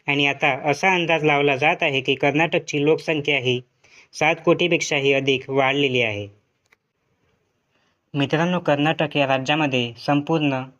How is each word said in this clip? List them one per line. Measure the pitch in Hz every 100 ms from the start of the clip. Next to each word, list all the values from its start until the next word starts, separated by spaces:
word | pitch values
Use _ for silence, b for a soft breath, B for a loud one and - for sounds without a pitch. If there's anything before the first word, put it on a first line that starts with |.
| -
आणि | 143 143
आता | 139 151 131 151
असा | 147 190
अंदाज | 180 165 160
लावला | 151 143 143 131
जात | 151 180
आहे | 160 135
की | 131
कर्नाटकची | - 147 143 165 170 - 147
लोकसंख्या | 147 151 160 156 147 139
ही | 127 123 - _ b b b
सात | - 156 165
कोटीपेक्षाही | 175 156 175 165 - 147 139
अधिक | 135 135 131 135
वाढलेली | 135 131 139 143 127
आहे. | 113 101 101 - _ _ _ _ _ _ _ _ _ _ _ _ _ _ _ _ _
मित्रांनो, | 143 139 156 170 180
कर्नाटक | 170 147 147 165 156 147
या | 135
राज्यामध्ये | 131 131 156 147 127 120 117 -
संपूर्ण | 143 143 165 147 131 131